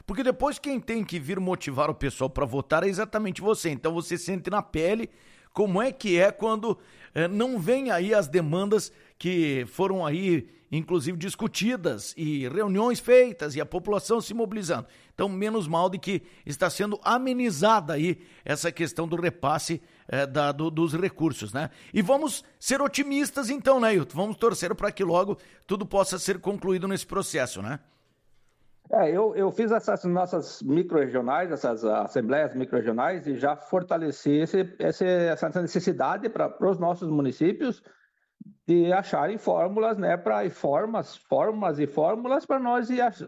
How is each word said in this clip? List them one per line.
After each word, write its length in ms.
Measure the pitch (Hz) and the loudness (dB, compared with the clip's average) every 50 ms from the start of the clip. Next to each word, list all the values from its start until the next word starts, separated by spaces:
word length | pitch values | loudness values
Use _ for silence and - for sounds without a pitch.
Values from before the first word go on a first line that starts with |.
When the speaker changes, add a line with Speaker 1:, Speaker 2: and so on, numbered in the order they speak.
| - | -14
Speaker 1:
porque 160 | - 202 220 | -10 -6 -2
depois 380 | 254 254 254 254 254 294 - - | 0 0 0 2 0 -2 -2 -2
quem 180 | - 294 269 226 | -6 -6 -6 -4
tem 280 | - - 226 226 196 | -4 -4 -4 -4 -4
que 120 | - 170 170 | -4 -6 -8
vir 220 | 135 147 196 190 | -6 -4 -4 -4
motivar 500 | 185 185 180 - - 147 131 131 151 156 | -2 -2 -4 -4 -4 -4 -2 0 0 0
o 60 | 147 | 0
pessoal 340 | - 139 135 - - 135 131 | -2 -4 -4 -2 -2 -4 -4
pra 160 | - 131 143 | -2 -2 -2
votar 380 | 117 131 139 - - 156 156 180 | -2 -2 -4 -2 0 2 2 2
é 40 | 202 | 2
exatamente 540 | 190 180 220 208 - 214 214 190 180 - | 0 -2 -4 -2 -2 -2 -2 -2 -4 -2
você, 280 | 180 208 220 - - 165 | 0 0 0 2 0 -4
então 240 | 143 127 - 160 165 | -4 -2 -2 -2 -2
você 240 | 170 160 - 175 165 | -2 -4 -4 -6 -6
sente 320 | - - 196 185 151 180 | -4 -4 -6 -6 -4 -4
na 120 | 202 208 | -2 -4
pele 480 | - - - 156 160 180 214 226 226 - _ _ _ - - - _ _ - | -4 -2 -2 0 0 2 0 0 -4 -6 _ _ _ -20 -20 -20 _ _ -2
como 280 | - 214 196 175 196 | 0 0 2 2 2
é 100 | 196 180 | 0 0
que 280 | 175 - - 208 170 170 | -2 -4 -2 2 4 6
é 120 | 185 208 | 6 4
quando, 460 | 202 - 208 220 220 214 214 226 185 - - - - - - - - | 4 2 0 0 0 0 0 -2 -2 -4 -6 -20 -20 -20 -18 -8 -4
eh, 120 | 147 165 175 | -2 -2 0
não 300 | 196 208 240 262 254 208 | 0 0 0 0 -2 -2
vem 320 | 156 185 247 269 269 247 | 0 2 0 2 2 0
aí 240 | 196 170 180 208 220 | 0 0 2 2 4
as 140 | 208 165 135 | 2 2 2
demandas 640 | 151 185 165 147 156 180 196 202 214 202 - - - - - _ _ - | 2 0 2 2 0 0 0 2 2 2 0 0 -12 -18 -20 _ _ -6
que 480 | - 170 180 170 160 147 139 131 123 107 | -4 -2 2 2 2 2 0 -2 -4 -4
foram 360 | - - 190 190 190 190 165 | -2 -2 0 0 0 0 0
aí, 420 | 147 147 175 196 185 170 143 - - - - _ - | -2 -2 0 2 2 2 2 0 -4 -14 -20 _ -6
inclusive, 460 | - 156 156 - 180 170 120 165 185 165 | -4 -4 -2 0 0 0 0 -2 -6 -6
discutidas 960 | 175 196 - - 226 214 - - 180 233 254 202 165 156 120 101 - - - | -6 -8 -6 -4 -4 -4 -2 0 0 0 0 0 -2 -2 -4 -4 -8 -12 -8
e 320 | - 160 151 151 139 131 123 | -6 -4 -2 -2 -2 -4 -4
reuniões 520 | 147 202 220 202 185 202 226 247 240 - | -2 -2 0 0 2 2 2 2 0 0
feitas 560 | - - 247 254 254 247 196 - 151 147 143 | 2 6 8 8 8 6 4 -4 -8 -6 -4
e 60 | 151 | -4
a 40 | 147 | -6
população 560 | - - 185 180 208 208 185 - - 226 226 | -4 -4 -6 -2 -2 -2 -2 0 0 -2 -2
se 140 | - - 311 | -2 -4 -4
mobilizando. 500 | 233 226 196 214 214 185 151 208 233 - - - - - _ _ | -4 -4 -4 -4 -6 -4 -2 -2 -4 -4 -8 -16 -20 -20 _ _
Então, 120 | - 185 202 | -4 -4 -2
menos 400 | 190 185 208 214 220 226 175 147 | -2 -2 -4 -2 -2 -2 -2 -2
mal 220 | 165 165 180 190 | 0 2 2 0
de 80 | 185 190 | 0 -2
que 240 | - 196 202 160 - - - - - | -4 -4 -4 -4 -4 -8 -20 -18 -12
está 240 | - 143 - 185 170 | -10 -4 -2 0 0
sendo 300 | - - 202 208 208 - - | 0 0 -2 -2 -2 -2 0
amenizada 880 | - 226 247 262 262 254 247 247 233 165 139 190 214 226 214 156 147 160 | 2 2 2 2 0 0 0 0 0 0 2 4 6 6 4 4 0 -2
aí 280 | 143 156 180 160 - - - - - - | 0 0 0 -2 -2 -6 -20 -20 -12 -6
essa 260 | - 147 147 - 170 | -4 -4 -2 -2 -4
questão 360 | 165 - 170 151 170 - 170 165 | -2 -2 -4 -4 -2 -4 -4 -4
do 80 | 170 | -2
repasse, 640 | 165 170 170 - - - 139 156 160 - - 165 139 - - _ _ _ - | -2 -2 -2 -2 -2 -2 0 0 0 -2 -4 -6 -6 -8 -12 _ _ _ -6
eh, 200 | - 135 139 131 | -2 -2 -2 0
da, 240 | 131 151 147 143 | 0 0 2 0
do, 180 | 139 139 156 165 | 0 0 -2 -2
dos 240 | 156 156 170 160 139 | 0 0 0 0 0
recursos, 580 | 165 143 139 - - 156 160 127 - 107 104 | 0 -2 -2 -2 0 -2 0 0 -2 -8 -6
né? 200 | 95 139 160 - - - - - | -6 -4 -6 -6 -8 -14 -12 -4
E 120 | - 208 185 | 0 0 4
vamos 420 | 190 277 285 320 269 - - - - _ - | 4 4 2 2 -2 -4 -6 -12 -14 _ -8
ser 200 | - - 262 262 | -2 0 0 2
otimistas 680 | 285 269 277 - 285 285 277 277 294 - - 277 262 208 | 2 0 0 -2 -2 0 0 0 0 -2 -2 -4 -4 -4
então, 300 | 285 277 - 262 269 254 | -4 0 4 4 6 6
né, 160 | 233 220 214 | 6 4 4
Hilton? 200 | 175 135 - - | 2 0 0 -4
Vamos 220 | 156 196 214 208 - | -4 -4 -4 -2 0
torcer 380 | 226 233 - - - 180 196 | 0 0 0 0 -4 -4 -4
pra 160 | - 202 208 | -2 -4 -4
que 120 | - - 196 | -2 -2 0
logo 360 | 165 170 175 196 196 196 - - - - - _ | 2 2 2 2 2 -2 -8 -10 -20 -20 -16 _
tudo 220 | - 190 190 208 - | -6 -4 -4 -4 0
possa 320 | - 196 190 - 190 - | 2 2 2 2 0 -6
ser 180 | - 190 - - | -2 -2 -4 -2
concluído 500 | - 180 208 185 - 196 185 185 175 196 | -2 -4 -4 -2 0 -2 0 0 0 -2
nesse 200 | 196 - - - | -4 -4 -6 -4
processo, 560 | 175 196 185 - - 151 127 117 - 95 98 | -4 -4 -4 -2 -2 -2 -2 -2 -4 -8 -8
né? 160 | 110 143 139 _ _ _ _ _ _ _ _ _ _ _ _ _ _ _ _ _ _ _ _ _ - | -8 -8 -10 _ _ _ _ _ _ _ _ _ _ _ _ _ _ _ _ _ _ _ _ _ 0
Speaker 2:
É, 220 | - 214 175 151 | 2 2 4 4
eu, 240 | 165 190 220 214 - | 2 2 2 0 2
eu 160 | 202 196 185 | 2 0 0
fiz 180 | 185 - 233 214 | 2 0 0 2
essas 360 | 226 208 - - 202 190 - | 2 0 0 0 -2 -2 0
nossas 560 | 180 175 180 180 175 185 165 - - - - | 0 0 2 0 0 0 -4 -4 -4 -10 -8
micro-regionais, 880 | - 135 143 170 185 180 165 151 135 123 120 127 120 123 139 165 185 175 | -2 0 2 2 2 2 2 2 2 2 0 -2 0 0 0 0 0 -2
essas 320 | 151 - - 123 113 107 113 | -4 -2 -2 -2 -2 0 0
assembleias 720 | 107 107 107 101 - - 135 113 113 135 151 151 135 - | 0 2 0 0 0 -2 -2 0 2 2 2 0 0 -2
micro-regionais 720 | 127 127 127 - 123 110 117 110 117 131 170 190 175 143 147 | -4 -4 -2 0 0 0 0 0 0 0 0 -2 -4 -4 -4
e 80 | 135 | -4
já 180 | 117 131 143 147 | 0 0 0 0
fortaleci 800 | - - - - 185 180 185 175 165 165 147 139 - - 147 | -2 -4 -2 -2 -2 0 0 -2 -2 -2 -2 -4 -2 0 2
esse, 420 | 147 151 165 160 - 190 185 175 - - | 2 2 2 2 2 0 0 0 -4 -2
esse, 260 | - - 165 - 190 | -2 -2 0 0 2
essa 440 | 180 180 175 170 170 156 - 180 160 - 180 | 2 4 4 4 2 0 0 -2 -2 -2 -2
necessidade 680 | 175 143 - 190 175 196 156 127 131 143 175 208 233 226 | -2 0 -2 0 0 0 0 0 0 0 0 -2 -4 -4
pra, 180 | - - 151 - | -2 0 -2 -2
pros 320 | - - - 190 190 170 | -2 0 0 0 2 2
nossos 300 | 170 170 175 170 185 160 | 0 0 0 -2 -2 -2
municípios 720 | 151 147 139 127 127 - 156 180 214 - 320 247 - - - - - _ _ _ _ _ _ _ _ - - - - _ _ | 0 2 0 0 0 2 2 0 2 0 -2 -2 -4 -4 -8 -20 -20 _ _ _ _ _ _ _ _ -20 -20 -20 -20 _ _
de 280 | - 170 175 170 175 180 | 2 4 4 6 4 4
acharem 440 | 196 180 - - 143 143 175 220 214 | 2 0 0 0 0 0 0 -2 -2
fórmulas, 600 | - - 180 165 170 190 202 220 220 226 220 196 | 0 0 2 2 2 2 2 0 0 0 0 0
né, 180 | 180 175 170 | 0 0 0
pra, 300 | 180 175 226 220 208 208 | 0 0 0 0 0 0
e 40 | 175 | -2
formas, 680 | - - - 147 143 156 214 226 226 202 - - - - | -4 -2 -2 0 2 2 0 0 -2 -4 -6 -6 -10 -14
formas 640 | _ - 135 135 165 214 214 214 202 175 147 143 | _ 0 2 2 2 2 0 0 -2 -2 0 0
e 60 | 147 | -2
fórmulas 600 | 143 - 165 156 170 220 233 240 247 269 277 - | -2 0 2 2 2 2 0 0 0 0 0 0
pra 140 | - 277 269 | 0 -2 0
nós 300 | 254 240 240 247 240 226 | 0 2 0 0 0 0
ir 120 | 254 247 | 0 0
ach-, 260 | 240 233 190 - 170 | 0 0 0 -4 -8